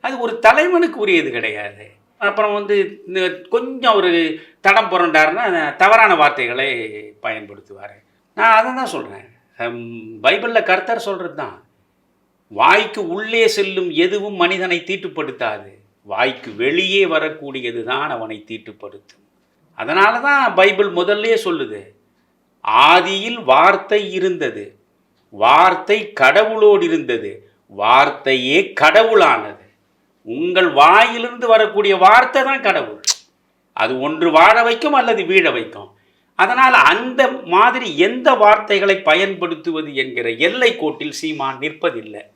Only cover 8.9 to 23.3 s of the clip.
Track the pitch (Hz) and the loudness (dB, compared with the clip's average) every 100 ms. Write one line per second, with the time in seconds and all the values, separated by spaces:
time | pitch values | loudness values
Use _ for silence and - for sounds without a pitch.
8.9 | 165 104 101 - _ _ _ 117 120 117 | -8 -12 -16 -20 _ _ _ -10 -10 -14
9.9 | 117 110 110 120 196 233 226 - 185 - | -14 -16 -4 -2 0 0 -2 0 -2 -2
10.9 | 226 202 190 170 147 127 95 _ _ _ | -6 -6 -8 -10 -12 -14 -14 _ _ _
11.9 | _ _ _ _ _ _ 101 131 202 214 | _ _ _ _ _ _ 0 4 4 0
12.9 | 214 175 185 220 233 220 214 196 185 180 | -8 -8 -8 -4 0 0 0 -4 -4 -4
13.9 | 151 180 202 202 196 175 185 185 170 170 | 0 0 0 -6 -2 -2 -2 -4 -6 -6
14.9 | 190 180 160 143 - 117 104 98 _ _ | -10 -10 -10 -10 -8 -8 -8 -16 _ _
15.9 | _ 104 101 131 127 120 101 127 165 190 | _ _ -4 -4 -4 -14 -6 -2 -2 -2
16.9 | 196 185 160 156 151 139 131 123 120 113 | 0 0 -2 -4 -10 -12 -10 -10 -10 -8
17.9 | 131 151 123 110 107 - 113 - 101 104 | -6 -6 -8 -10 -14 -16 -18 -18 -20 -20
18.9 | 98 _ _ _ _ _ _ _ _ 113 | -20 _ _ _ _ _ _ _ _ -4
19.9 | 170 202 240 277 285 254 175 196 190 202 | 2 2 2 0 0 0 4 2 2 -2
20.9 | 175 180 208 220 220 185 165 127 104 98 | 0 -2 -2 0 -2 -2 -4 -6 -10 -18
21.9 | _ _ _ _ _ _ _ - 110 143 | _ _ _ _ _ _ _ 0 4 6
22.9 | 175 180 196 214 | 4 2 -4 -6